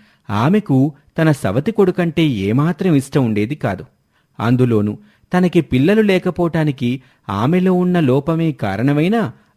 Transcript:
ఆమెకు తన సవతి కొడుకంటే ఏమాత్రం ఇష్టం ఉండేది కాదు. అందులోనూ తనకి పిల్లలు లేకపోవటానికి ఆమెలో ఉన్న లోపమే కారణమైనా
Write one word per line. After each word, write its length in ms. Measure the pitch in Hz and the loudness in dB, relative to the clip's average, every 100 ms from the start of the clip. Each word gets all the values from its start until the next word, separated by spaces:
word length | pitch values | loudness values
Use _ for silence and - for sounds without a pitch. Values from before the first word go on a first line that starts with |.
| _ _ - | _ _ -8
ఆమెకు 640 | 101 131 208 208 135 143 - _ - | -2 0 0 2 2 0 -2 _ 0
తన 140 | 160 | 0
సవతి 400 | 143 98 107 180 | 0 -2 -2 -2
కొడుకంటే 560 | 220 185 175 170 160 156 | 0 0 0 -2 0 0
ఏమాత్రం 680 | 110 98 123 160 175 185 143 | 0 0 0 0 -2 0 0
ఇష్టం 300 | 131 147 120 | 0 -2 0
ఉండేది 300 | 104 107 147 | 0 -2 -4
కాదు. 300 | 110 92 - _ _ _ _ - | -6 -6 -12 _ _ _ _ -6
అందులోనూ 580 | 110 127 127 110 104 110 - _ _ 180 | 0 2 2 2 0 -6 -14 _ _ 0
తనకి 240 | 180 175 | 2 0
పిల్లలు 400 | 135 127 156 220 | 0 0 2 2
లేకపోవటానికి 1000 | 208 185 185 175 170 160 151 131 120 131 - _ - | 2 0 -2 -2 -2 0 -2 -2 -4 -4 -10 _ -8
ఆమెలో 440 | 101 127 180 185 | -2 0 2 2
ఉన్న 260 | 180 180 180 | 2 2 2
లోపమే 520 | 135 135 139 165 165 | 2 0 0 -2 -2
కారణమైనా 800 | 135 104 98 135 147 170 233 151 - _ | -2 -4 -2 0 0 0 0 -2 -8 _